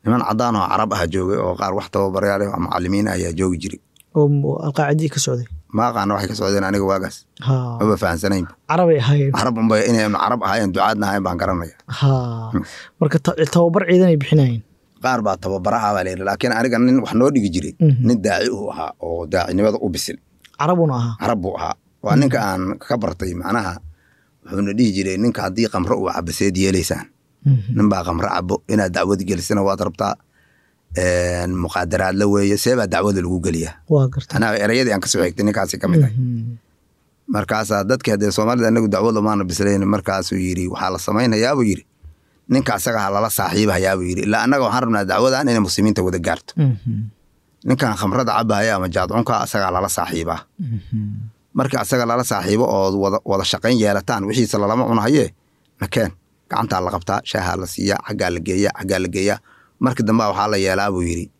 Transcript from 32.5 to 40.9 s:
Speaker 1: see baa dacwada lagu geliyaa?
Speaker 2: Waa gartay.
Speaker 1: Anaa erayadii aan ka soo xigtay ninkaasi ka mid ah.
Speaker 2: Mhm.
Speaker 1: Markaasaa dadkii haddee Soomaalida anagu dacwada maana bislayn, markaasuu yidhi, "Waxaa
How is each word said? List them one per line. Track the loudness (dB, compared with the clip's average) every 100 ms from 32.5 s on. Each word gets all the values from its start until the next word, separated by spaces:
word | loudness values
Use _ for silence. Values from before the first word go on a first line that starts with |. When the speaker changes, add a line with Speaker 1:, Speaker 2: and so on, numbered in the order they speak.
| 2
Speaker 1:
see | 2
baa | 2 2
dacwada | 0 2 0
lagu | 0 -2
geliyaa? | -2 -2 -6 -10 2
Speaker 2:
Waa | 2 4
gartay. | -2 -4 0
Speaker 1:
Anaa | 0 2
erayadii | 2 2 2
aan | 2
ka | 0
soo | 0
xigtay | 0 0
ninkaasi | 0 0 -2 -2
ka | 2
mid | 4
ah. | 4
Speaker 2:
Mhm. | 2 -2 -4 -6 -10 _ _ _ _ _ _ -4
Speaker 1:
Markaasaa | -4 0 -2 0 0
dadkii | 0 0 2
haddee | 2 2
Soomaalida | 2 2 2 4
anagu | 4 2
dacwada | 2 2 2
maana | 2 0
bislayn, | -2 0 2 2
markaasuu | 2 0 0 -4 -2 -4
yidhi, | -2 -2 -4
"Waxaa | -4 -4